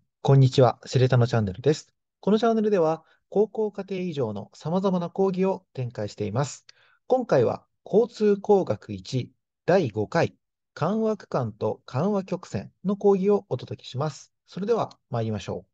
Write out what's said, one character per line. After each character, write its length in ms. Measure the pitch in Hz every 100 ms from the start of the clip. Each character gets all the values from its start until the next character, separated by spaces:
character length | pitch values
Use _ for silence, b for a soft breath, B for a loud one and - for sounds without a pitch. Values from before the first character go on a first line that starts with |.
| _ _
こ 140 | - 139
ん 40 |
に 120 | 131
ち 100 | 127
は。 180 | 123 - -
シ 140 | 127
レ 100 | 127
タ 80 | 127
ノ 80 | 117
チ 100 | 120
ャ 60 |
ン 40 | 104
ネ 60 |
ル 120 | 92
で 100 | 131
す。 180 | 156 - _ _ _
こ 100 | -
の 80 | 214
チ 80 | 226
ャ 80 |
ン 20 | 226
ネ 60 |
ル 80 | 214
で 80 | 202
は、 260 | 160 160 b b _
高 180 | 196 214
校 240 | - 214
課 100 | 202
程 140 | 190 190
以 180 | 180
上 180 | 143 117
の 200 | 101 98
様 260 | - 151 180
々 200 | 190 180
な 100 | 170
講 200 | - 196
義 140 | 180 190
を 200 | 185 -
展 180 | - 120
開 160 | 113 104
し 60 |
て 140 | - 104
い 40 |
ま 140 | 104 147
す。 220 | - - b b b -
今 180 | 254 240
回 200 | 151 110
は、 200 | 107 - _
交 240 | - 196 240
通 300 | - 214 202
工 260 | 196 202
学 300 | 170 107 -
一、 400 | 101 - 131 113 _ _ _ -
第 240 | 185 143
五 180 | 107 104
回、 280 | 170 127 - _ _ _ -
緩 260 | 156 220
和 160 | 220 214
区 100 | -
間 240 | 160 117
と 300 | 104 107 107 -
緩 240 | 127 180
和 120 | 208
曲 220 | 190 180 -
線 260 | - - - 185
の 100 | 202
講 200 | 202 196
義 160 | 190
を 160 | 202 -
お 80 | 131
届 240 | - -
け 80 | -
し 80 | 123
ま 140 | 156
す。 200 | - - _ _
そ 140 | -
れ 80 | 202
で 60 |
は、 180 | 226 131 - _
参 160 | 120 113
り 60 |
ま 80 | 104
し 100 | -
ょ 160 | 101
う。 40 | 90